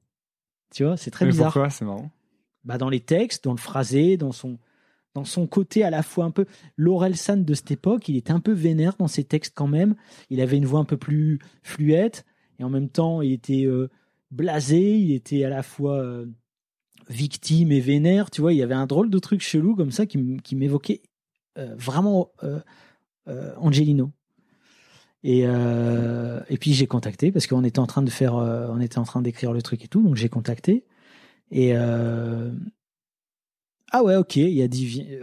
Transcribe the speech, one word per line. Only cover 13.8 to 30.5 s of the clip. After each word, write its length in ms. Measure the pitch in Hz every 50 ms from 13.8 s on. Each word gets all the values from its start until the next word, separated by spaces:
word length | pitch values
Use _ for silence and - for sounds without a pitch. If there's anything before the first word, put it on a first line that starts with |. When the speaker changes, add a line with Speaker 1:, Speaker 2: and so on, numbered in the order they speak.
| 131 131 - _ _ _ _ _ _ _
Speaker 1:
blasé, 640 | 135 120 156 180 151 151 139 127 151 170 190 202 214 220
il 140 | 202 165
était 320 | 143 123 - - 147 143 135
à 60 | 135
la 120 | 135 135
fois, 360 | 127 - - - 143 143 143 139
euh, 260 | 131 123 123 120 120 120 117 - _ _ _ _ _ _ _ _ _ _ _ _ _ -
victime 640 | 123 113 147 143 - - - - 160 160 170 156
et 80 | 143 135
vénère, 500 | 123 135 143 147 151 170 185 202 208 -
tu 100 | - -
vois, 120 | 151 170 170
il 40 | 143
y 60 | 127
avait 100 | 120 131
un 120 | 131 135 131
drôle 220 | 135 156 220 226
de 100 | 196 185
truc 220 | - - 208 196
chelou 340 | - - - 156 151 196 226
comme 160 | 196 165 139
ça 140 | 120 202 214 208
qui 100 | - 143
m-, 240 | 127 127 131 131
qui 140 | - - 139
m'évoquait, 460 | 135 135 139 139 143 - - - - - _ _ _ _ _ _ _ _ _ _ 156
euh, 160 | 139 117 113 113
vraiment, 540 | 120 127 131 160 190 208 202 185 175 - _ _ -
euh, 160 | 143 143 156 - _ _ _ _ _ _ _ _ _ _ _ _ -
euh, 260 | 135 127 - - - -
Angelino. 540 | 165 160 139 139 151 147 147 139 127 143 - _ _ _ _ _ _ _ _ _ _ _ _ _ _ _ _ _ _ _ _ _ -
Et, 180 | 139 123 127 123
euh, 960 | 123 123 120 120 120 117 117 117 117 117 117 117 117 120 120 120 120 120 120 - -
et 80 | 135 -
puis 160 | - 147 143
j'ai 140 | 131 139 117
contacté 440 | - 120 - 110 98 - - 180
parce 160 | 196 170 - -
qu'on 160 | 131 127 127
était 160 | 120 110 135
en 60 | 127 117
train 140 | - -
de 80 | 139 123
faire, 260 | 113 - 139 127 120
euh, 320 | 120 117 117 117 120 120 120
on 100 | 113 120
était 160 | 123 117 - 123
en 60 | 117
train 180 | 110 - 127
d'écrire 320 | 123 123 117 - - 120 117
le 80 | 120
truc 240 | 117 - 123 113 -
et 20 | -
tout, 140 | - 202
donc 140 | 226 190 139
j'ai 140 | 107 113 117
contacté. 540 | - 120 113 -